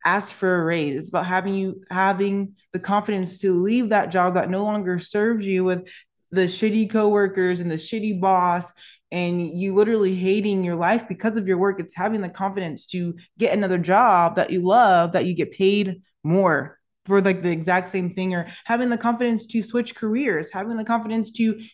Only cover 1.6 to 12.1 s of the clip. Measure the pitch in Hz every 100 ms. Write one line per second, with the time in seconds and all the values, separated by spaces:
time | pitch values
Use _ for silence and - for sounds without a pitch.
1.6 | 190 - - 185 190 185 202 196 196 -
2.6 | _ 185 185 202 208 202 185 - 196 180
3.6 | 190 240 226 208 160 185 180 180 165 185
4.6 | 208 214 185 180 175 208 220 226 196 185
5.6 | 185 180 180 - _ _ _ 185 180 -
6.6 | 220 214 214 220 208 208 196 196 180 180
7.6 | 175 160 - 226 214 185 190 185 175 175
8.6 | 170 - - - _ 175 175 175 175 175
9.6 | 196 190 214 220 190 185 185 208 208 190
10.6 | 180 170 170 226 233 180 226 220 190 180
11.6 | 196 190 165 - 202